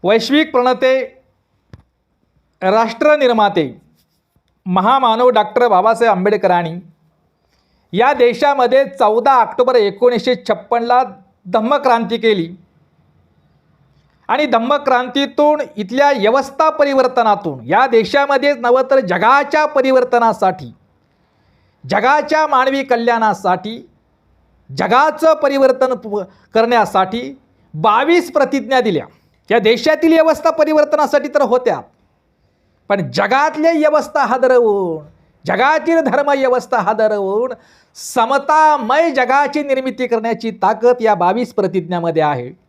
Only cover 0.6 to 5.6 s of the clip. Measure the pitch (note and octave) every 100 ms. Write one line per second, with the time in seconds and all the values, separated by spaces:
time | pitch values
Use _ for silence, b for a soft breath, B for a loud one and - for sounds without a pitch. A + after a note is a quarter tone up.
0.6 | B3 B3+ C4 C4 B3+ _ _ _ _ _
1.6 | _ - _ _ _ _ _ _ _ _
2.6 | F#3 G#3+ A3+ A3+ D4+ D4+ C4 A3+ G3+ G3
3.6 | C#3+ A#2 _ _ _ _ _ _ _ _
4.6 | F#3+ F3+ G3 C4+ B3+ A3+ B3+ A3 - B3